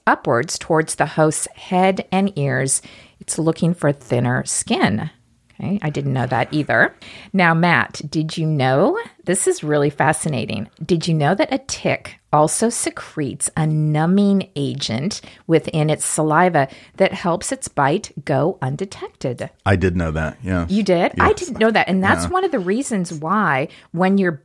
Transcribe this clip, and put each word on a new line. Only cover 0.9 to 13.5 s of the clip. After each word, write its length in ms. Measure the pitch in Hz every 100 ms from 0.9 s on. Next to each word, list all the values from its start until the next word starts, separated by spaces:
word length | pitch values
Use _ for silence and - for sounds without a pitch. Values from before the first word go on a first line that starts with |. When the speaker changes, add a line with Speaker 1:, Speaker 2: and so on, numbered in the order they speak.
Speaker 1:
the 120 | - 147
host's 420 | - 156 156 - -
head 500 | - 185 190 190 -
and 200 | 190 196 196
ears. 420 | 139 131 135 - - - - -
It's 180 | - -
looking 360 | 160 160 165
for 180 | 175 147
thinner 520 | 143 - 123 127 123
skin. 640 | 135 - - 254 349 104 156 - _ _ _ -
Okay, 200 | - 202
I 80 | 151
didn't 240 | 147 139
know 140 | 135 123
that 260 | 120 131
either. 420 | 151 139 117 294 - - - -
Now, 220 | 190 175
Matt, 480 | 165 175 147 110 - 147
did 260 | 160 156 170
you 80 | 156
know, 540 | 151 131 131 214 415 466 -
this 220 | - 185 -
is 160 | 370
really 240 | 151 147 143
fascinating, 800 | - 147 160 165 131 - 101 95 -
did 240 | 160 170 175
you 60 |
know 200 | 160 147
that 160 | 196 311
a 60 | 269
tick 600 | - - 190 139 - - _
also 380 | 151 156 - 226
secretes 800 | 233 - 320 - - 139 139 -